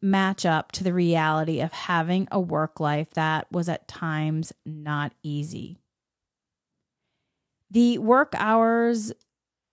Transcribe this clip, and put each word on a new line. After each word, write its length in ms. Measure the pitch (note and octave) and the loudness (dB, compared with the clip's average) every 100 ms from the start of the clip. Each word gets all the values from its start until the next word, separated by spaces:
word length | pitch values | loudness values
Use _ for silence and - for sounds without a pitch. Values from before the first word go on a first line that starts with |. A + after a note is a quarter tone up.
match 440 | G3 G3 F#3+ F#3+ | 0 2 2 0
up 280 | F3+ D#3+ - | 0 0 -2
to 100 | - | -4
the 100 | F#3 | -2
reality 680 | F3 F3 E3 D#3 D#3 D#3+ D#3+ | 2 2 4 2 0 0 -2
of 120 | D#3+ | -4
having 540 | - - F3 E3 F#3 F#3+ | -6 -2 0 2 0 0
a 80 | G3+ | -2
work 400 | F3 D#3 D#3 - | -2 -2 -2 -2
life 300 | D3+ D3 D#3 | -2 -2 -2
that 320 | - D#3 D#3 - | -2 -2 -2 -2
was 160 | F3 E3+ | -4 -2
at 180 | E3 - | -4 -8
times 680 | - E3 D#3 D#3 D#3 D#3+ - - | -10 -6 -2 -2 -2 -6 -10 -14
not 460 | D#3 D3+ D3 D3 - | -10 -6 -4 -4 -8
easy. 560 | D#3 D3 D3+ - - - _ _ _ _ _ _ _ _ _ _ _ _ _ _ _ _ _ _ - | -8 -6 -6 -10 -14 -16 _ _ _ _ _ _ _ _ _ _ _ _ _ _ _ _ _ _ -2
The 280 | G3+ A#3+ A#3 | 4 4 4
work 360 | A3 B3+ C#4+ - | 4 4 4 0
hours 760 | G#3+ A3 A3+ A#3 A#3 A#3 G#3+ - _ _ _ _ _ | 2 4 4 4 2 0 -4 -10 _ _ _ _ _